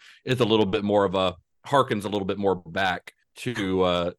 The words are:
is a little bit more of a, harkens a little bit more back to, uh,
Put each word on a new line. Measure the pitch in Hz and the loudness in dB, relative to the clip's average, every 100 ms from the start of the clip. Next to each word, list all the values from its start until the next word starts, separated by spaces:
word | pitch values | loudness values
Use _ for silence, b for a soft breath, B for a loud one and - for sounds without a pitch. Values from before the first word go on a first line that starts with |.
| b b | b b
is | - 127 | -6 0
a | |
little | 110 110 101 | 4 4 4
bit | 107 | 0
more | 101 104 | 2 2
of | 98 | 2
a, | 95 92 87 _ _ | 2 0 -2 _ _
harkens | - 139 127 107 | 0 0 2 -2
a | 98 | -4
little | 101 95 | -4 -4
bit | 98 | -2
more | 98 90 | 0 -2
back | 82 92 95 87 - _ _ - | -4 -4 -2 -2 -8 _ _ -14
to, | 127 110 95 92 | -10 -6 -2 0
uh, | 90 87 87 | 2 0 -2